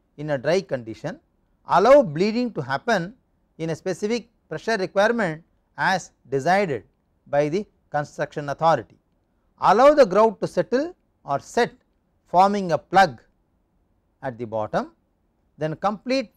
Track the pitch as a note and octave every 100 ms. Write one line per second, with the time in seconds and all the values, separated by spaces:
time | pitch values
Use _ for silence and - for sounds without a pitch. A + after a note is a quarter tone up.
0 | _ - D3+ C#3 C3 F#3 - C3 A2+ A2
1 | D3+ C#4 _ _ _ _ - D#3+ A3 C#4+
2 | G#3 D3 G#3 A3+ B3 - B2+ C#3 - G#3
3 | E3 - _ _ _ - E3 D#3+ F#3 E3+
4 | G#3 A#3+ A#3+ _ - D#3+ - A3 F#3 G3
5 | G#3+ A#3 F#3 D#3 _ _ _ - D#3+ F#3
6 | - _ - C3+ C#3 F#3+ G3 A#2+ - _
7 | _ _ - C#3+ D3+ F3+ G#3 _ _ D3
8 | D3 - D3 - C#3+ C#3 D#3+ C#3+ - _
9 | _ _ _ _ _ - D3+ G3+ C#4 D4+
10 | A3+ F#3 A3+ F#3+ F3 - - B3 E4 -
11 | _ _ D3 C#3 - - A#3+ - _ _
12 | _ _ - F3 G3 G#3 F#3 D3+ - F#3
13 | F#3 A#2 _ _ _ _ _ _ _ _
14 | _ _ C3+ A2+ A#2 A2 G#2+ F3+ D#4 _
15 | _ _ _ _ _ - D#3 D3+ G3 G#3+
16 | B3 C4+ A3